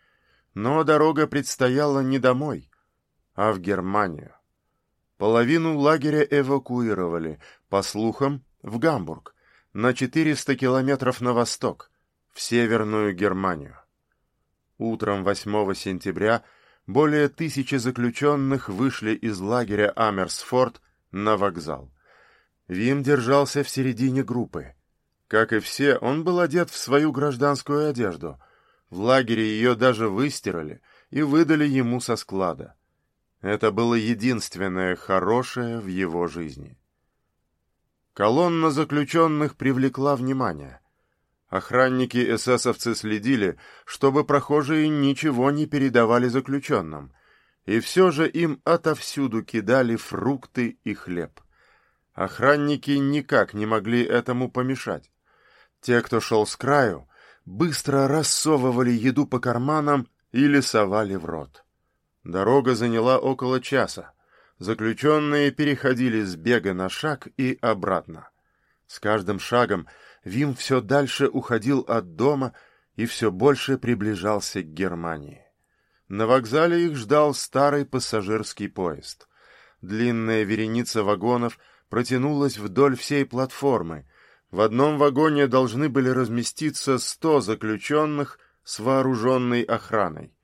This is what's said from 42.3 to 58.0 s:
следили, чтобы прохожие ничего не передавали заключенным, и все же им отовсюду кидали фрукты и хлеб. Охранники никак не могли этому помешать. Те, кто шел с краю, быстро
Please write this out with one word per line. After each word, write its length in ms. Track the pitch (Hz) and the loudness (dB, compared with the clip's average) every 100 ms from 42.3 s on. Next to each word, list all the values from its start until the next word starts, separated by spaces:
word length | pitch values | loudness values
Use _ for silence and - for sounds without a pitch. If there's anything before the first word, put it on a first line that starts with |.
| 113 127 123 123 104 120 110 | 0 0 0 0 -2 -4 -4
следили, 640 | 107 107 113 127 95 - - - - | -2 -2 0 2 0 -2 -12 -20 -18
чтобы 400 | - 135 139 147 | 0 2 2 2
прохожие 640 | 143 - 147 139 156 156 | 0 2 0 2 0 2
ничего 600 | 151 139 135 156 120 135 | 2 0 0 0 2 2
не 160 | 147 151 | 0 -2
передавали 600 | 147 135 117 113 120 123 | 0 2 4 4 4 2
заключенным, 840 | 127 131 139 147 117 80 76 67 _ _ _ _ _ - | 0 -2 -4 0 -2 -2 -10 -14 _ _ _ _ _ -2
и 140 | 110 | -2
все 320 | - 175 185 | 0 4 4
же 160 | 139 170 | 4 0
им 340 | 156 170 135 | 0 -2 -2
отовсюду 800 | - 170 160 151 - 143 131 110 | 0 0 0 -4 -6 -4 -2 -2
кидали 520 | 98 113 101 131 120 113 | -4 -4 2 2 2 0
фрукты 840 | - 101 120 139 - 127 117 - | -4 -4 -2 -2 -4 -4 -4 -4
и 100 | 107 | -8
хлеб. 460 | 98 - 87 78 - _ _ _ _ _ _ _ | -8 -6 -6 -8 -12 _ _ _ _ _ _ _
Охранники 800 | - 95 - 131 147 147 143 139 | -6 -6 0 2 4 2 -2 0
никак 640 | 139 139 147 135 131 98 | 0 2 0 0 2 2
не 120 | 104 107 | -2 -2
могли 380 | 110 101 120 | -2 0 0
этому 460 | - 120 120 123 127 | 2 0 0 -4 -4
помешать. 640 | 127 127 131 - 80 - _ _ _ _ _ _ _ | -2 -4 -4 -6 -8 -10 _ _ _ _ _ _ _
Те, 200 | - 120 | 0 2
кто 180 | - 113 | 2 -2
шел 280 | - 110 104 | 2 2 0
с 80 | - | -2
краю, 520 | 123 143 117 78 - _ - _ - | 2 4 4 0 -10 _ -20 _ -10
быстро 640 | 98 170 135 - 139 | -2 -2 -2 0 2